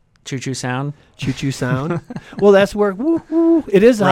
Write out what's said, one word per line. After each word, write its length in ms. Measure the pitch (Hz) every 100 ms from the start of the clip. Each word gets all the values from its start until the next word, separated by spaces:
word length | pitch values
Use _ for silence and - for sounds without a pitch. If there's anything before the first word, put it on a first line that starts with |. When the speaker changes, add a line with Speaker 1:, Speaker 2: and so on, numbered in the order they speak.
| _ _
Speaker 1:
Choo-choo 300 | - 135 139
sound. 400 | 127 131 127 143 147 _ -
Speaker 2:
Choo-choo 340 | - 131 139
sound. 480 | 131 123 127 151 170 - -
Speaker 1:
<laughs> 180 | - -
Speaker 2:
Well, 120 | 202
that's 220 | 196 196
where, 200 | 208 208
woo, 280 | 185 294 330 -
woo, 360 | 320 330 330 -
it 140 | 196
is 160 | 226 226
hot 80 | 190